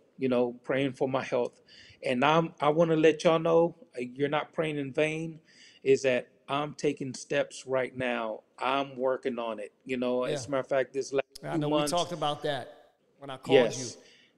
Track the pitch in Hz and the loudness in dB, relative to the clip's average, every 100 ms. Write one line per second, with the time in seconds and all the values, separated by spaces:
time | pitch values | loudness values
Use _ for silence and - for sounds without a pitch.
0 | _ - 131 120 123 123 - 135 139 127 | _ -6 0 0 0 -4 -4 -2 -2 -2
1 | 135 131 113 127 123 - _ - - - | -2 -2 -2 -2 -2 -6 _ -20 -20 -8
2 | - 123 139 160 165 - 143 151 170 160 | -4 2 4 4 2 0 2 4 4 6
3 | 160 156 175 165 165 165 170 - - - | 6 6 4 4 4 4 4 0 -14 -10
4 | 127 127 139 147 143 - 156 147 139 127 | -10 -4 -2 -2 -4 -4 -4 -4 -4 -2
5 | 156 156 165 156 _ _ - _ 135 135 | -2 -2 -8 -12 _ _ -20 _ 2 4
6 | 131 123 - _ - 139 151 - 151 143 | 4 0 -2 _ -6 -4 -4 -4 -4 -2
7 | 135 120 - 143 135 - 127 131 127 127 | -6 -10 -4 -2 -2 -6 -4 -2 -2 -4
8 | 127 120 113 107 - - 123 139 139 127 | -4 -2 -4 -8 -14 -6 -2 -2 -2 -4
9 | 131 127 135 120 117 107 101 _ 131 127 | -2 -2 -4 -4 -6 -8 -10 _ -8 -4
10 | 123 123 127 147 139 139 127 139 127 139 | -2 -2 -2 -4 -4 -4 -2 -2 -2 -4
11 | 127 139 - - 151 156 147 151 147 175 | -4 -4 -4 -8 -6 -4 0 0 0 0
12 | 165 170 147 147 151 139 113 - _ _ | -2 -2 -4 -4 -4 -6 -8 -16 _ _
13 | _ _ 139 131 - 139 113 120 120 - | _ _ -16 -12 4 4 4 0 -10 -12
14 | - - _ | -20 -20 _